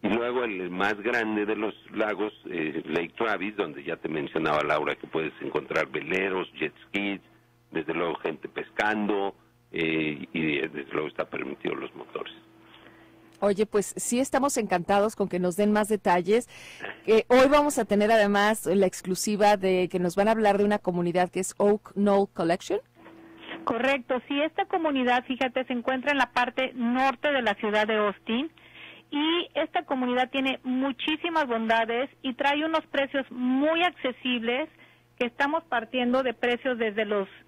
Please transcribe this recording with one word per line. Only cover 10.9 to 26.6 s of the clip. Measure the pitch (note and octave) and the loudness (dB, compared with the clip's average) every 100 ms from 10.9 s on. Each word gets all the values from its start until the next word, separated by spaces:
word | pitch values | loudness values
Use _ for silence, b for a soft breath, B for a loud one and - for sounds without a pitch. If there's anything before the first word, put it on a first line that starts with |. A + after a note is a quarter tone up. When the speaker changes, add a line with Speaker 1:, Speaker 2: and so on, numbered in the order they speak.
Speaker 1:
luego | - D2+ | -6 -6
está | - D#2 | -6 -8
permitido | - C2+ C#2+ E2+ - | -6 -10 -8 -6 -6
los | - - | -10 -14
motores. | - - - - - - B B B B B B B - | -12 -12 -12 -16 -20 -20 B B B B B B B -2
Speaker 2:
Oye, | G3+ G3+ G#3+ | 0 0 0
pues | G#3 F#3+ - | 0 -2 -6
sí | - A#3+ | -2 0
estamos | C4+ C#4 C#4 C4+ | 0 0 0 0
encantados | G#3 F3+ E3+ G3+ G#3 - | 0 -2 2 2 2 0
con | G3 | -2
que | F3+ | 0
nos | F3+ F3 | -2 2
den | G#3 | 2
más | G#3 G#3 | 2 2
detalles. | G#3+ - F3+ F3 A3+ - B B B B B - | 0 2 2 4 2 0 B B B B B 4
Eh, | A3 - | 4 6
hoy | B3+ C4 | 6 8
vamos | D4 D4 C#4+ | 6 4 2
a | A3 | 2
tener | G3+ G#3 | 4 6
además | A3+ G3+ G3+ G#3 A3 - | 6 6 4 4 2 2
la | G3+ F#3 | 4 4
exclusiva | - - F#3 - G#3 G#3 G#3 | 0 -4 -2 0 4 6 6
de | F#3+ F#3 F3+ | 4 2 2
que | F#3 | 0
nos | F3 F3+ | 0 2
van | G#3 | 2
a | |
hablar | A3 G#3+ G3+ | 4 4 4
de | G#3 | 4
una | G#3 | 2
comunidad | - F3 F3 E3+ F3+ | 0 0 0 2 2
que | F3+ | 0
es | F#3 - | -6 2
Oak | G3+ G#3+ - | 2 2 -2
Knoll | - G3+ G3 G3+ | 0 4 4 2
Collection. | - E3 F3+ - G4+ - _ - - - - B B - | 0 0 0 0 -4 -4 _ -20 -20 -20 -20 B B -6
Speaker 3:
Correcto, | A3+ C4 C#4 - B3+ - | -2 0 0 -2 -4 -2
sí, | C#4 | -2
esta | D#4 - G4 | 0 -2 -2
comunidad, | F#4+ D#4+ C4+ B3 B3 B3 | 0 0 0 2 0 0
fíjate, | B3 C4 B3+ B3+ | -4 -2 -2 -4
se | |
encuentra | B3 A#3 C4 B3 | -4 -2 -2 0
en | C#4+ | 0
la | B3 | 0
parte | - B3 B3+ | 0 -2 -2